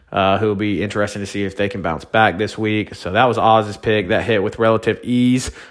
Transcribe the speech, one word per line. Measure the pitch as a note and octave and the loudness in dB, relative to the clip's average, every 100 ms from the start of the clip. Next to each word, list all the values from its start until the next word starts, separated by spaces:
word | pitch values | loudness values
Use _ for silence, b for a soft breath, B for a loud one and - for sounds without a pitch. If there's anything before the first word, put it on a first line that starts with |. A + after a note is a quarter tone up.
| _ | _
uh, | G2+ F#2+ G2 | 0 2 2
who | G#2+ | 0
will | |
be | G2+ G#2 F2+ | 0 -2 -2
interesting | G2+ G#2 G#2 G#2 | -4 -2 -4 -4
to | G2 | -8
see | G2+ | -6
if | G2 F#2+ | -6 -2
they | G2+ | -4
can | G2+ | -2
bounce | E2+ D#2 | -6 -6
back | - A2 G#2+ F2 | -2 2 4 2
this | G#2 - | -4 -2
week. | A2 G#2+ G2+ | -2 -2 -4
So | - - | -8 -2
that | G2+ | 2
was | B2+ A2 | 2 4
Oz's | A2 A2 G#2 G2+ | 4 4 2 -4
pick | A2+ G#2+ F2+ | -2 0 0
that | G#2 | -2
hit | G2+ G#2+ | 0 0
with | G#2 - | -2 0
relative | A2+ A2 - - | 2 2 0 -4
ease. | - B2 B2 B2+ - B B | -2 2 2 2 -2 B B